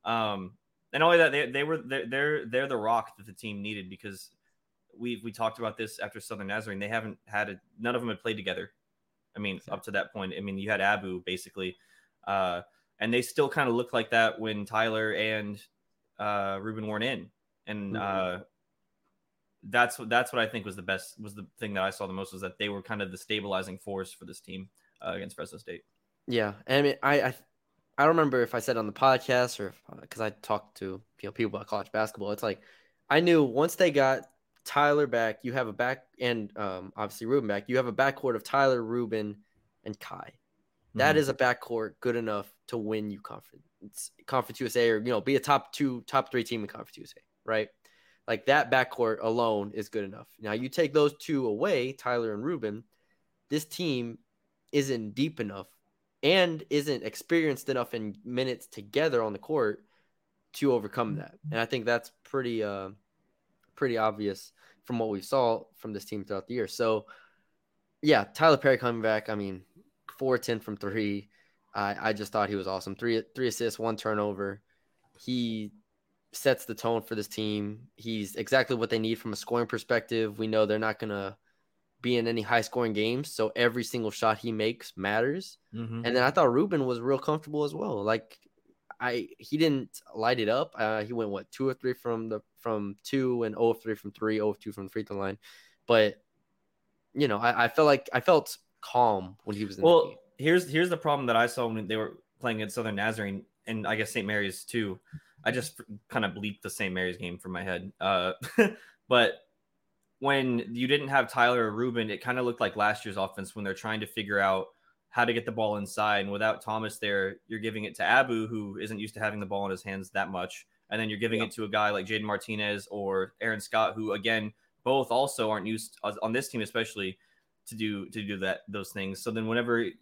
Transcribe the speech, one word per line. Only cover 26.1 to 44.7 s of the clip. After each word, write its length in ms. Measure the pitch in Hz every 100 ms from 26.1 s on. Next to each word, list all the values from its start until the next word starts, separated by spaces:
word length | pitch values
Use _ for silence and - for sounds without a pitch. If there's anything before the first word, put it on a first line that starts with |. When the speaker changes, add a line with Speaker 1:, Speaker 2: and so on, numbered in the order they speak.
| _ -
Speaker 2:
Yeah, 280 | 120 104 101 -
and 120 | 135
I 40 |
mean, 140 | 143 135
I, 180 | 139 143
I, 120 | 120 127 _ _ _ _ _ -
I 40 |
don't 140 | 147 165
remember 260 | 151 127
if 120 | 117
I 60 | 120
said 160 | 120 117
on 100 | 107
the 60 |
podcast 680 | 104 131 131 - 123 123 -
or 80 | 98
if, 140 | - -
uh, 160 | - -
'cause 120 | 110
I 100 | 110
talked 480 | 104 - 107 - -
to, 240 | 98 92 _ _
you 80 | 101
know, 40 |
people 240 | - 110 98
about 100 | 104
college 240 | 104 98
basketball. 380 | 110 107 - 101
It's 120 | 104
like, 200 | 113 95 - - _ _ _
I 100 | 147
knew 220 | 175 165
once 320 | 139 120 160
they 160 | - 180
got 320 | 143 135 131 - _ _ _
Tyler 420 | - - 147 147 143
back, 340 | 117 113 107
you 100 | 123
have 120 | 131 117
a 60 |
back, 320 | 101 123 135 _ _
and, 360 | 123 117 104 -
um, 360 | 104 92 95 -
obviously 300 | 104 - 113
Ruben 220 | 139 110
back, 160 | 101 104
you 100 | 123
have 80 | 123
a 60 |
backcourt 440 | 107 135 135 131 113
of 80 |
Tyler, 380 | - 139 135 123
Ruben, 560 | 113 120 117 110 104 104 _ _ _ _
and 160 | 107 104
Kai. 360 | - 92 - _ _ _ _ _ _
That 160 | 110 139
Speaker 1:
Mm-hmm. 80 | 151
Speaker 2:
is 100 | 135
a 60 |
backcourt 600 | - 127 123 - 117 107 -
good 160 | 127 120
enough 360 | 113 104 98 _ -
to 100 | 120
win 320 | 107 110 107
you 100 | 101
conference, 920 | 101 - _ - _ _ 104 - - _ -
Conference 340 | 135 - 123
U 60 |
S 100 | 120